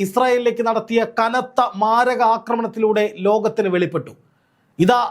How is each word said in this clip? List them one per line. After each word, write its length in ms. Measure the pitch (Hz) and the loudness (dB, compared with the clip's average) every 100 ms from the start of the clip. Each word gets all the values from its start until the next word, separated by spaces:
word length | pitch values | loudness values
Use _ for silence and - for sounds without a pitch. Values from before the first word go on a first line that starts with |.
ഇസ്രായേലിലേക്ക് 600 | 190 233 254 247 240 233 226 | -4 0 2 2 0 -2 -2
നടത്തിയ 340 | 226 220 233 226 233 | -2 -2 -2 -2 0
കനത്ത 420 | 226 254 - - 240 190 | -2 -2 -4 0 0 0
മാരക 400 | 214 226 247 240 233 226 | 0 2 2 2 2 0
ആക്രമണത്തിലൂടെ 680 | 226 233 226 226 214 214 208 180 190 | -2 -4 -4 -2 0 2 0 0 0
ലോകത്തിന് 440 | 214 214 220 190 | 2 0 -2 0
വെളിപ്പെട്ടു. 400 | 180 170 151 - - _ _ _ _ _ - | 0 -2 -4 -8 -18 _ _ _ _ _ -2
ഇതാ 140 | 185 247 233 | 2 2 2